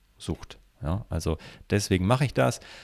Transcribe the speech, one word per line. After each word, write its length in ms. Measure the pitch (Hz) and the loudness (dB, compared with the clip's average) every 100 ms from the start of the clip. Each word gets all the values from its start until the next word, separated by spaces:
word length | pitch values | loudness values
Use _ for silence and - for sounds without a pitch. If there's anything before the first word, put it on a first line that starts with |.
| _ - | _ -10
sucht. 400 | - 80 - - _ - | -8 -8 -10 -20 _ -8
Ja, 220 | 73 101 - | -4 -4 -2
also 280 | 87 82 78 - - - | -2 -2 -2 -6 -18 0
deswegen 380 | 104 - 95 92 | 0 4 2 4
mache 180 | 127 139 | 2 2
ich 80 | |
das 260 | 135 127 - - - | 2 0 0 -8 -20